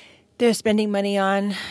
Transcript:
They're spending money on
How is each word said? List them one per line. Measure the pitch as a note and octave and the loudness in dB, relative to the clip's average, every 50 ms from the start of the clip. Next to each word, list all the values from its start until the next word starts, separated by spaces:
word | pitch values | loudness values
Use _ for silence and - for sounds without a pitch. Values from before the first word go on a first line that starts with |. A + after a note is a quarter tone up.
| - - - _ _ _ _ - | -20 -20 -20 _ _ _ _ 0
They're | A#3+ A#3 G3+ | 2 2 2
spending | - - A3 G#3 G#3+ G#3+ G#3 | 2 0 0 2 2 0 0
money | G3+ G3 G3+ G3+ G3+ G3 | 0 -2 0 0 0 0
on | G3 F#3+ G3 G3 G3+ G#3 F#3+ - - - | 2 2 0 0 -2 -4 -6 -6 -10 -10